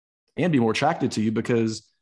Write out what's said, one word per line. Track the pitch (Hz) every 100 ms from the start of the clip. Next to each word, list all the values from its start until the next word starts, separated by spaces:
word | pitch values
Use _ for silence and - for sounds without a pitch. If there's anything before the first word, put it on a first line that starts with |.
| _ _ _ -
and | 175
be | 143
more | 113
attracted | 104 143 165 135
to | -
you | 110
because | 110 113 120 113 110 - _